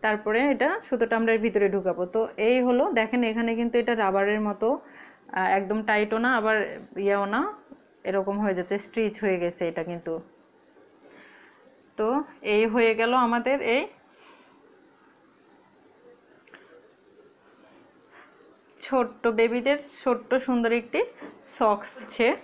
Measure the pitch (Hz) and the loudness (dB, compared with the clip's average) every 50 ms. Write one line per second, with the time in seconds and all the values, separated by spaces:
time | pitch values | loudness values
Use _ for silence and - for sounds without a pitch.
0 | - 220 214 208 214 214 214 226 269 285 269 - 247 302 381 453 - - 269 226 | 0 0 -2 0 -2 0 0 2 2 2 2 2 2 0 0 -2 -4 -4 -2 -2
1 | 233 226 233 226 226 226 226 220 214 233 185 214 202 196 190 196 185 185 170 170 | 0 0 0 0 2 2 2 2 0 0 2 2 2 2 2 0 0 -2 -2 -2
2 | 180 180 - 220 226 214 - - 208 226 247 254 247 254 247 240 294 - 349 226 | -4 -2 -2 -2 -2 -2 -2 0 2 2 4 4 4 4 4 2 2 2 2 0
3 | 220 220 240 247 240 226 220 233 233 233 226 226 233 233 233 240 233 240 240 220 | 0 0 0 0 0 0 0 0 -2 -2 0 0 -2 0 0 0 0 2 0 0
4 | 208 190 190 196 196 202 208 214 214 208 202 202 220 226 277 294 - - - - | 0 2 2 2 2 2 0 0 -2 -4 -2 -2 0 0 0 -2 -4 -16 -20 -20
5 | - - - _ _ - - 185 185 185 190 196 196 185 208 220 214 220 214 208 | -20 -20 -20 _ _ -8 -4 -2 0 0 0 0 0 -2 -4 -4 0 0 2 2
6 | 214 214 220 226 233 247 262 233 208 220 220 214 196 - - - - - - - | 2 0 0 0 0 2 0 2 2 2 2 2 0 -4 -6 -12 -16 -14 -10 -2
7 | 202 202 202 202 202 196 208 240 320 415 427 - - _ - - _ _ _ _ | 0 0 2 2 0 0 0 -2 -2 -2 -6 -10 -18 _ -20 -20 _ _ _ _
8 | _ 190 190 196 190 196 196 208 214 202 190 180 180 185 196 202 202 - - 233 | _ -2 -2 -2 -2 -2 -2 -2 0 -2 0 -2 -2 -4 -4 -6 -6 -6 -4 -2
9 | 226 208 208 - 214 202 190 180 175 175 175 - 180 165 165 175 165 175 175 170 | -2 -2 -2 -2 -2 0 0 0 -2 -4 -4 -4 -6 -4 -4 -4 -6 -6 -8 -8
10 | - 170 165 147 - - - _ _ _ _ _ _ _ _ - - _ _ _ | -6 -8 -8 -8 -10 -14 -20 _ _ _ _ _ _ _ _ -20 -20 _ _ _
11 | _ - - - - - - - - - _ _ _ - _ _ _ _ _ - | _ -20 -20 -20 -20 -20 -20 -20 -20 -20 _ _ _ -20 _ _ _ _ _ -2
12 | 214 220 247 285 302 - - - - 214 208 208 226 226 214 247 226 226 220 226 | -2 0 0 0 -2 -4 -12 -10 -2 0 2 2 2 2 4 4 4 4 4 2
13 | 226 240 247 262 247 233 233 240 233 254 269 277 - 233 226 269 311 - - - | 2 2 2 2 2 2 2 0 2 0 0 0 0 0 0 0 0 -4 -10 -20
14 | _ _ _ - - - - - - - - _ _ - - _ _ _ _ _ | _ _ _ -20 -20 -20 -20 -20 -20 -20 -20 _ _ -20 -20 _ _ _ _ _
15 | _ _ _ _ _ _ _ _ _ _ _ _ _ _ _ _ _ - _ _ | _ _ _ _ _ _ _ _ _ _ _ _ _ _ _ _ _ -20 _ _
16 | _ - - _ _ _ - _ _ - - - - - - - _ - _ _ | _ -20 -20 _ _ _ -20 _ _ -20 -20 -20 -20 -20 -20 -20 _ -20 _ _
17 | _ _ _ - - - _ _ _ _ _ _ - - - - - _ _ _ | _ _ _ -20 -20 -20 _ _ _ _ _ _ -20 -20 -20 -20 -20 _ _ _
18 | _ _ - - - - _ _ - - - _ _ _ _ _ - - 269 262 | _ _ -20 -20 -20 -20 _ _ -20 -20 -20 _ _ _ _ _ -8 -2 0 0
19 | 240 208 - - - 233 226 214 226 233 233 247 240 269 285 285 285 - - - | 0 -2 -6 -2 -2 0 2 4 2 2 2 0 0 0 0 0 -2 -14 -20 -6
20 | - 269 240 233 - - 254 262 262 - 254 240 233 233 226 240 233 - - 320 | -2 -2 -2 -2 -2 -2 -2 -2 0 0 0 0 2 2 0 0 -2 -2 -2 -2
21 | 480 - - - - - - - - - - - 262 214 208 202 - - - 254 | -2 -2 -4 -16 -18 -18 -18 -20 -20 -20 -4 2 2 2 2 2 -2 -14 -16 -18
22 | 220 - - - 233 240 349 - | -18 -16 -2 0 2 2 2 0